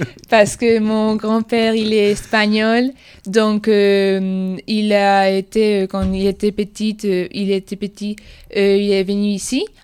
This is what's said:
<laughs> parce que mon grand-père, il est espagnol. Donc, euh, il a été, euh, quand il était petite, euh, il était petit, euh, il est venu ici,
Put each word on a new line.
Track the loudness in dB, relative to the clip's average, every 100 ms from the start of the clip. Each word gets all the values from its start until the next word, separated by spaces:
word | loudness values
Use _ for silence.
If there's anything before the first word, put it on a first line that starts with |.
<laughs> | -10 -10 0
parce | 2 2 2
que | 2 2
mon | 2 0 0 -2
grand-père, | -2 -2 0 0 0
il | 0 0
est | 2 2
espagnol. | 0 -2 0 2 2 2 2 0 -4 -18 -16 -4
Donc, | 0 2 0 2
euh, | 2 4 2 2 0 -2 -4 -4 -6 -4
il | -2 0
a | 2 4 2 2
été, | 0 -2 0 0 0
euh, | -2
quand | -4 -4
il | -2 -2
était | -2 -2
petite, | -2 -6 -4 -6 -4
euh, | -2 -2 -4
il | -4 -2
était | -2 -4 -8
petit, | -10 -8 -10 -10 -14 -20 -8 0
euh, | 2 2
il | 2
est | 0
venu | 0 -2 -2
ici, | -2 -4 -4 -6 -10